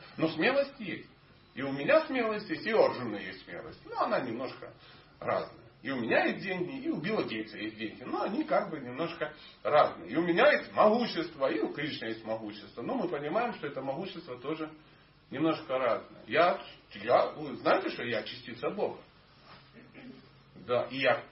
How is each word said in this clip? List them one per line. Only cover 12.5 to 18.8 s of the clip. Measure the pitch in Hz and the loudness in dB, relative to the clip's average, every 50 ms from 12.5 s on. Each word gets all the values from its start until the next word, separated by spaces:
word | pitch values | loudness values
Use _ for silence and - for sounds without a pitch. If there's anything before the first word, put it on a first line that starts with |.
| 104 - 101 101 - 120 | -10 -10 -14 -14 -10 -8
Но | 123 175 262 | -4 -2 -2
мы | 254 185 160 | 0 0 -2
понимаем, | 151 139 147 151 170 220 247 233 190 | -2 -2 -2 0 0 0 0 0 -4
что | - 165 143 | -4 -8 -6
это | - 135 | -6 -4
могущество | 131 135 135 156 196 180 - 165 - - 123 123 | -4 -4 -4 -4 -4 -6 -8 -10 -10 -10 -12 -8
тоже | 131 143 160 156 156 156 - - - - - - - _ _ _ _ - | -6 -6 -4 -4 -6 -8 -10 -16 -20 -20 -20 -20 -20 _ _ _ _ -8
немножко | - - 156 160 151 - - - 131 131 | -4 0 2 2 2 0 -2 -2 0 2
разное. | 131 117 104 95 - - - - - | 4 2 2 0 -2 -10 -18 -18 -8
Я, | 107 113 151 170 180 - - - - - - - - - | 0 4 6 6 6 4 2 -4 -14 -18 -20 -20 -18 -16
я, | 101 101 113 127 - 104 - | -8 0 4 6 6 6 4
вы | - - 151 139 - | 0 -6 -8 -8 -6
знаете, | - - 165 - 381 381 339 | -2 2 4 4 4 2 -2
что | - - | -4 -4
я | 120 120 117 107 - | -4 -2 -2 -2 -2
частица | - - - - 123 113 - 143 165 | -4 -10 -12 -12 -12 -10 -6 -6 -4
Бога? | 190 208 | -2 -2